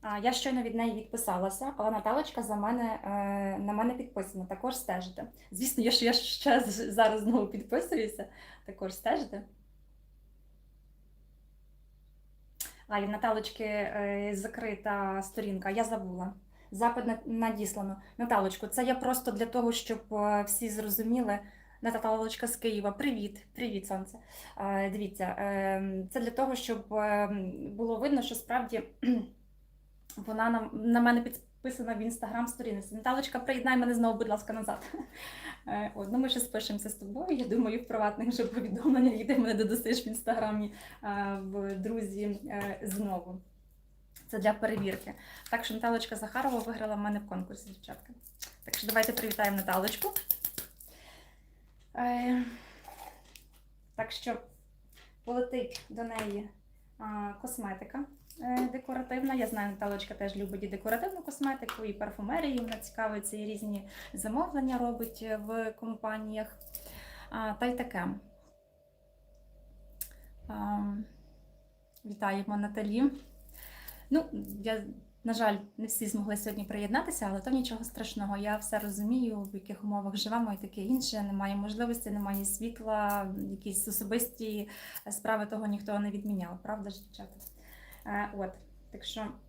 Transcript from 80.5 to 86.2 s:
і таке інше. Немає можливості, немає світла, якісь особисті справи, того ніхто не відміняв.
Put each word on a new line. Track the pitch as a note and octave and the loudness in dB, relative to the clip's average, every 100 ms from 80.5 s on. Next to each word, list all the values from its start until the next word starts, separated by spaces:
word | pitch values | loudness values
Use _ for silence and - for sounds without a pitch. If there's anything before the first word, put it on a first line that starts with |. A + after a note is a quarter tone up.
і | G3 | -2
таке | G3 - | -6 -6
інше. | G3 C4 - A3 | 0 2 2 -2
Немає | G3+ G3 G3 G3+ | -2 0 0 -2
можливості, | G#3 G#3 A#3 A#3 A3 | -2 -2 -2 -2 -2
немає | G#3 G3+ G3 | -2 -2 0
світла, | G3 - A3+ A#3 A3 G#3+ G#3 G3+ F#3+ G3 G3 | -2 -2 -4 -6 -2 2 4 2 0 -4 -6
якісь | G3 - F#3+ - | -6 -4 -2 -2
особисті | G3+ G3+ A#3 A#3 - A3 G#3 G#3 - - - - | -2 0 0 0 -4 -4 -4 -4 -8 -12 -12 -8
справи, | G3+ G#3+ A3 G#3 | -4 0 0 0
того | G#3+ G#3+ | -2 -2
ніхто | G3+ G3+ G#3 | -2 0 0
не | G#3 | 0
відміняв. | G3+ | -2